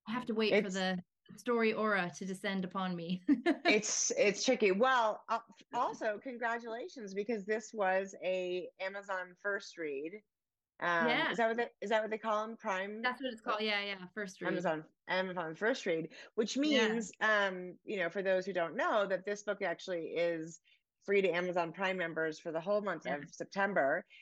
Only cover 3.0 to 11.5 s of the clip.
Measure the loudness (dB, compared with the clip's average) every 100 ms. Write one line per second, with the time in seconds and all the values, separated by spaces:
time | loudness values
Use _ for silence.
3 | -4 -2 2 2 4 2 4 4 2 0
4 | 0 4 4 4 2 4 4 4 4 4
5 | 4 0 -2 -4 -4 -18 -8 -2 -2 0
6 | -2 -4 -6 -4 -2 -2 -4 -8 -8 -10
7 | -8 -6 -2 -4 -2 -2 -2 0 2 2
8 | 0 -4 -2 -2 -2 -4 -6 -6 -6 -6
9 | -6 -6 -6 -6 -4 -4 -6 -8 -6 -4
10 | -6 -10 -16 _ _ _ _ -6 0 2
11 | 2 2 2 2 2